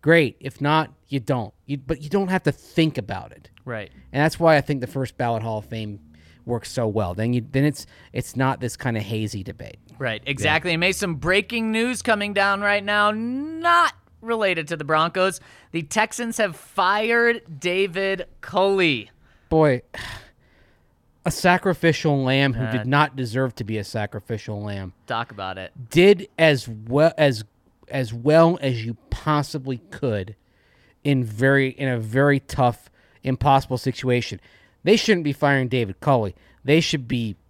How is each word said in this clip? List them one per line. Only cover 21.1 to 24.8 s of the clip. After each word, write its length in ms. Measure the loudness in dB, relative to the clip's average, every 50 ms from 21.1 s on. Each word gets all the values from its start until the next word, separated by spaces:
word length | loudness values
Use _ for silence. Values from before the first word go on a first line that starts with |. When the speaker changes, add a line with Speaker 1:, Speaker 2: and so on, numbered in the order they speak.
| _ _ _
Speaker 1:
a 40 | -6
sacrificial 920 | -6 0 2 2 2 4 2 -2 -2 2 2 2 2 2 0 0 0 2 2
lamb 320 | 2 2 2 2 2 0
who 100 | -2 -4
Speaker 2:
Uh, 80 | -4 -4
Speaker 1:
did 140 | -4 -2
not 280 | 0 2 2 2 2 0
deserve 400 | -6 -8 -4 -2 -2 -2 -2 -4
to 80 | -8 -8
be 120 | -6 -6 -6
a 60 | -6
sacrificial 800 | -6 -6 -6 -6 -4 -8 -12 -8 _ -8 -8 -6 -8 -10 -8 -8
lamb. 320 | -8 -8 -8